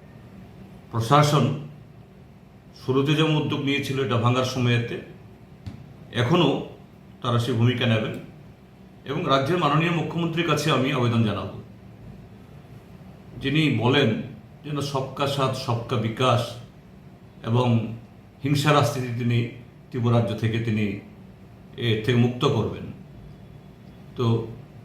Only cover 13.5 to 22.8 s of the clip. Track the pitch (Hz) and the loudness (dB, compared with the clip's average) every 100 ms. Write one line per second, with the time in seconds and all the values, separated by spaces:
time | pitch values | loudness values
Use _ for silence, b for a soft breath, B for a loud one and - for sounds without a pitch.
13.5 | 156 151 113 117 143 117 101 - - - | 2 2 2 4 4 4 0 -6 -14 -20
14.5 | - 147 143 - - - - 139 139 131 | -16 -8 -6 -4 -4 -4 -4 -2 0 -2
15.5 | - - 117 - 117 110 110 127 117 - | -2 -4 -4 -2 -2 -2 0 2 2 0
16.5 | - - - - - - - - - 117 | -10 -18 -20 -20 -20 -20 -20 -20 -10 0
17.5 | 120 120 117 107 - - - - - 139 | 2 4 2 0 -8 -16 -20 -20 -8 -2
18.5 | 143 151 147 - 127 123 117 120 117 117 | 2 4 4 4 0 -6 -2 0 0 0
19.5 | - - - - 127 117 117 113 107 110 | -8 -20 -20 -10 -2 2 4 2 0 -2
20.5 | 113 117 107 101 95 - - - - - | 0 0 0 0 -4 -12 -20 -20 -20 -20
21.5 | - - - 120 104 - 120 120 - 139 | -20 -18 -4 0 0 2 4 2 2 0
22.5 | 110 - - | 2 -2 -6